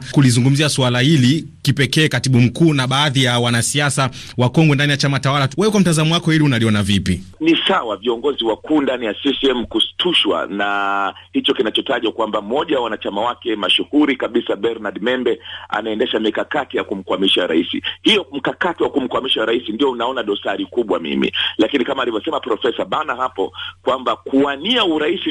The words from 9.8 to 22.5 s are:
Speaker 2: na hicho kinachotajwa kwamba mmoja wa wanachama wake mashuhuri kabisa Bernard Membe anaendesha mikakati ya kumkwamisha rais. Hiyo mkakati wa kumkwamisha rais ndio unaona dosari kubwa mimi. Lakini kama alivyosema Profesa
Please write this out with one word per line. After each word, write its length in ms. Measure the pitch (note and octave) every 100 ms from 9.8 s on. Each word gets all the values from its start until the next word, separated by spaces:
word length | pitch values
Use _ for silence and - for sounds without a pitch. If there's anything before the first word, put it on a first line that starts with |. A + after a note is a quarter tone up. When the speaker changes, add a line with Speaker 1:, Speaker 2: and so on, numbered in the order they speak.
| - - F3+ D3+ G#2 E2+ B1+
Speaker 2:
na 640 | G2+ G2+ G2+ G2 G2 G2 - -
hicho 200 | C3+ B2+
kinachotajwa 580 | G2+ A2 G#2+ G2 B2 A2
kwamba 300 | A2+ G#2+ G#2+
mmoja 360 | G2+ C#3 E3 C3+
wa 60 |
wanachama 380 | A#2 G#2+ A2 G2+
wake 340 | A#2 A#2+ A#2+ A2
mashuhuri 600 | F2+ F2+ F2+ C#3+ D3 B2+
kabisa 400 | G#2+ A#2 A2+ G2
Bernard 460 | A2+ A2 G2+ F#2
Membe 380 | A2+ B2+ A#2+ G#2+ - - -
anaendesha 500 | G#2 A2 G#2+ B2+ A2
mikakati 580 | A2 - - D3 B2+ G#2+
ya 60 |
kumkwamisha 640 | F#2 G2 F#2 F#2+ G2 - F2
rais. 200 | E2 E2+ - - -
Hiyo 240 | - G#3 -
mkakati 520 | C#3+ D3+ - F3+ E3
wa 60 | C#3
kumkwamisha 560 | C#3 B2 B2 B2+ C3 A2+
rais 240 | A#2 -
ndio 220 | A2 C#3
unaona 320 | A#2+ A#2+ C3
dosari 420 | G#2 G2+ A2+ G2 F#2+
kubwa 340 | - A2 F2
mimi. 320 | D#2 C2+ C2 - - -
Lakini 280 | A2 C#3+ A#2+
kama 160 | C3+
alivyosema 380 | B2 A2 - C#3+
Profesa 460 | B2+